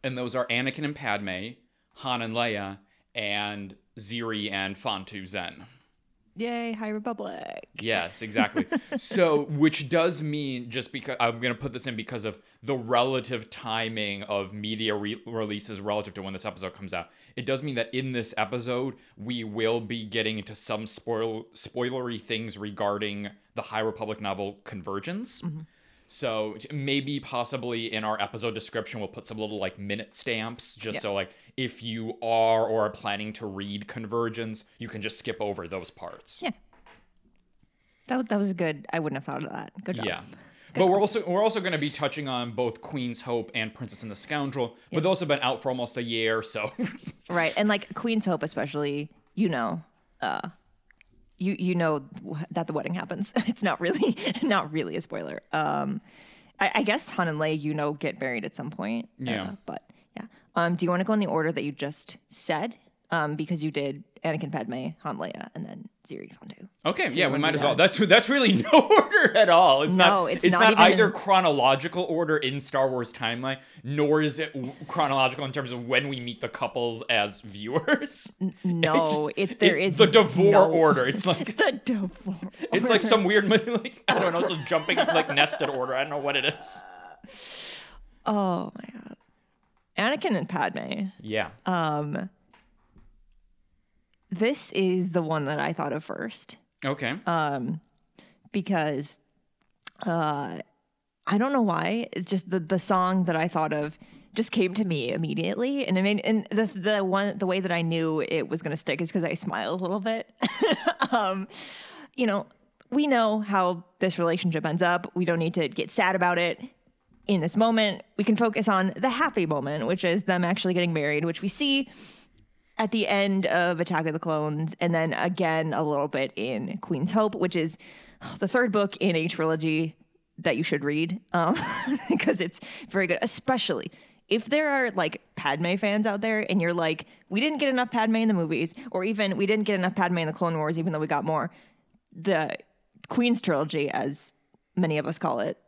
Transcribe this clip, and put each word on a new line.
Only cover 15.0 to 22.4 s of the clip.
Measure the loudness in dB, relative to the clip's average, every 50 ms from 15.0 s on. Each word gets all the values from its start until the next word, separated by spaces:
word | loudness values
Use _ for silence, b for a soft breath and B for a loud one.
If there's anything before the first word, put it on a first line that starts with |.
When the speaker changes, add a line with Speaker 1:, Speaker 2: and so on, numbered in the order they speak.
| -2 -4 -6 -8 -10
Speaker 1:
releases | -8 -6 -4 -4 -4 -4 -6 -8 -8 -10 -8
relative | -4 -2 -2 -2 -4 -6 -10
to | -10 -10
when | -8 -10
this | -8 -8
episode | -8 -10 -8 -10 -10 -10
comes | -10 -12 -8 -8
out, | -8 -8 b b b b b b
it | -10 -4
does | -4 -4 -4 -4
mean | -6 -4
that | -4 -4 -2 -4
in | -4 -4 -2 -4
this | -4 -4 -4 -2 -4
episode, | -4 -2 -2 -6 -4 -4 -4 -2 -4 -4 -6 b b b b -14
we | -8 -8 -6 -6 -6
will | -6 -2 0 2 2 2 0
be | -2 -4 -8 -8 -8
getting | -4 -2 -2 0 0 -2 -4
into | -8 -10 -12
some | -12 -6 -6 -6 -6 -6
spoil-, | -8 -10 -10 -6 -4 -2 -2 -2 -2 -4 -6 -10 -12 _
spoilery | -12 -12 -8 _ -2 -2 -2 -2 -4 -4 -6 -6 -8
things | -6 -4 -4 -4